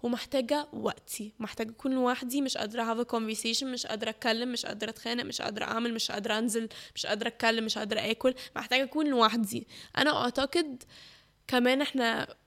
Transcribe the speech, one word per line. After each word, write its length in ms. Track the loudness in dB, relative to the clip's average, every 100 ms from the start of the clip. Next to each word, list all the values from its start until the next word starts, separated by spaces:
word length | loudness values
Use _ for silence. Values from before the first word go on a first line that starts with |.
ومحتاجة 640 | 0 -2 0 0 2 0 0
وقتي، 600 | -4 -4 -4 -10 -10 -10 -8
محتاجة 300 | -10 -4 -6
أكون 220 | -4 0
لوحدي، 500 | 2 2 2 0 0
مش 160 | 0 0
قادرة 360 | -4 -2 -2
have 120 | 0 0
a 40 |
conversation، 540 | 0 -2 -2 0 0
مش 220 | -2 -4 -4
قادرة 240 | -4 -4
أتكلم، 420 | -2 0 2 0
مش 140 | -4 -4
قادرة 240 | -6 -6
أتخانق، 340 | -6 -4 -2
مش 180 | -2 -4
قادرة 240 | -4 -4 -2
أعمل، 280 | 0 0
مش 180 | 0 -2
قادرة 280 | -2 0 0
أنزل، 300 | 2 0 -4 -10 -14 -8
مش 100 | -2
قادرة 220 | -2 -2
أتكلم، 380 | 2 2 2 0
مش 120 | -2
قادرة 220 | -2 -2
آكل، 340 | 0 2 2 2 -8 -10
محتاجة 280 | 0 0
أكون 240 | 2 0 2
لوحدي. 600 | 6 6 4 -2 -4 -8 -18 -8 2
أنا 260 | 2 4
أعتقد 600 | 2 0 2 2 0 -4 -14 -20 -20 -20 _ _ 0
كمان 340 | 4 6 4
إحنا 540 | 2 2 2 2 -2 -8